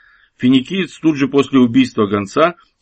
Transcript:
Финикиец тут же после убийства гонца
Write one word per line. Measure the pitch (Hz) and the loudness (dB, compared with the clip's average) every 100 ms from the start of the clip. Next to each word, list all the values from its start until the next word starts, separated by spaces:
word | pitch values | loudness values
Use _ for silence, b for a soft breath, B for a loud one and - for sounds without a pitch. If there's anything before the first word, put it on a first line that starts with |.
| b b b _ | b b b _
Финикиец | 123 131 123 190 95 - | 0 2 0 -6 -8 -4
тут | 156 143 | -2 -2
же | 135 | 0
после | 139 127 135 | 0 0 0
убийства | 123 123 123 - 104 | 2 2 0 0 -2
гонца | 101 98 - 165 175 b b | -2 -4 -2 -2 -2 b b